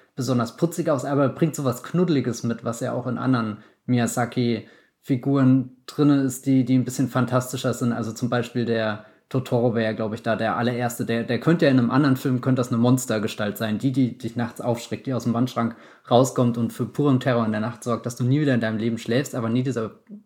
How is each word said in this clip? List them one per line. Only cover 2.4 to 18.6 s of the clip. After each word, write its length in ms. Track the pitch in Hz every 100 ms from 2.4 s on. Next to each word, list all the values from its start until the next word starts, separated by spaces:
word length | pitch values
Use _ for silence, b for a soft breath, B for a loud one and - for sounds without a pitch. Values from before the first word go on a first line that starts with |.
mit, 200 | 117 117
was 180 | 123 117
er 120 | 120
auch 140 | 123 127
in 100 | 113
anderen 400 | 127 123 110 104 B B -
Miyazaki-Figuren 1900 | 120 113 127 123 131 120 110 - _ _ _ - 127 139 139 131 131 123 - -
drinne 360 | - 147 139
ist, 240 | 135 - 135
die, 200 | 131 123
die 120 | 131
ein 80 | 120
bisschen 240 | - 127
fantastischer 640 | 131 117 131 - 131 127
sind. 200 | 113 120
Also 180 | 117 113
zum 180 | 113 117
Beispiel 360 | 123 117 123 113
der 400 | 113 107 104 B B _
Totoro 460 | 131 127 123 120 113
wäre 100 | 110
ja, 60 |
glaub 200 | 107 110
ich, 100 | 110
da 120 | 117 107
der 200 | 110 90
allererste. 500 | 120 120 123 - 110
Der, 180 | 117
der 160 | 113 117
könnte 260 | 160 170 147
ja 60 |
in 80 | 131
einem 120 | 117
anderen 240 | 127 147 127
Film, 260 | 143 127
könnte 180 | 131 127
das 100 | 120
eine 80 | 117
Monstergestalt 800 | 120 127 - 110 107 - 104 101
sein, 220 | 110 107
die, 120 | 135
die 260 | 135 120 -
dich 180 | 117 120
nachts 260 | 117 -
aufschreckt, 460 | 127 113 - 107 135
die 60 |
aus 100 | 123
dem 100 | 120
Wandschrank 420 | 117 127 117 117 B B B -
rauskommt 480 | 123 131 - 120 117
und 140 | 113
für 140 | - 117
puren 340 | - 143 127
Terror 260 | 135 117 110
in 60 |
der 100 | 107
Nacht 220 | 110 -
sorgt, 220 | 123 113 123
dass 100 | 127
du 80 |
nie 160 | 123 143
wieder 140 | 139
in 80 | 120